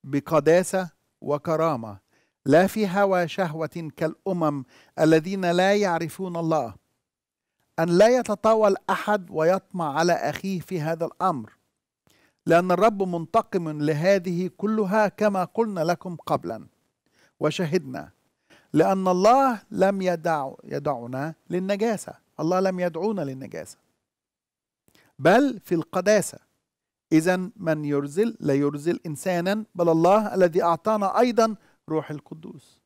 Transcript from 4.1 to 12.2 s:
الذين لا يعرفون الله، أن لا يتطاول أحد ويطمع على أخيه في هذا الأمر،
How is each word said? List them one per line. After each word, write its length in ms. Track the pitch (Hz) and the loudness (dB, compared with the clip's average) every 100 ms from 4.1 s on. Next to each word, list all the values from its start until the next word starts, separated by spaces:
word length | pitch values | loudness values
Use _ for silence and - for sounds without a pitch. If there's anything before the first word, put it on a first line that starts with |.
| 170 - 180 156 143 127 _ _ - | -6 -6 -2 -2 -2 -10 _ _ 0
الذين 520 | 156 160 160 190 180 | 4 4 2 -4 -2
لا 240 | 175 185 208 | 2 2 2
يعرفون 640 | 202 165 165 - 190 170 | 0 -2 -6 -8 -10 -4
الله، 380 | 165 160 117 - _ _ _ _ _ _ _ _ _ - | -2 0 -2 -10 _ _ _ _ _ _ _ _ _ -4
أن 100 | 170 | 0
لا 180 | 175 214 254 | 4 6 4
يتطاول 560 | 233 208 220 220 214 190 - | 0 0 2 4 4 2 -2
أحد 380 | 185 - 208 170 | -4 -2 -2 -2
ويطمع 720 | 156 160 190 _ 180 160 143 | 0 2 0 _ -6 -4 0
على 140 | 170 | 2
أخيه 460 | 170 135 147 190 185 | 2 -2 -6 -6 -8
في 220 | - 185 | -6 -6
هذا 240 | 151 165 165 | -6 -4 -6
الأمر، 520 | - 185 151 107 _ _ _ _ _ _ _ | -2 -2 -2 -8 _ _ _ _ _ _ _